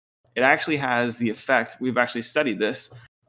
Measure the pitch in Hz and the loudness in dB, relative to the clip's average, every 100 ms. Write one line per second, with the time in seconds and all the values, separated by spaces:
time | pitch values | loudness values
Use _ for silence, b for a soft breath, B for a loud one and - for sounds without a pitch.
0 | _ _ _ - 131 156 - 147 135 120 | _ _ _ 0 2 2 0 -2 0 0
1 | 120 110 113 107 - 127 117 - 127 120 | 0 -2 -4 -4 2 2 2 -6 -2 0
2 | 120 120 113 151 143 98 107 123 - B | 0 -2 -4 0 0 0 -2 -2 -10 B
3 | B _ | B _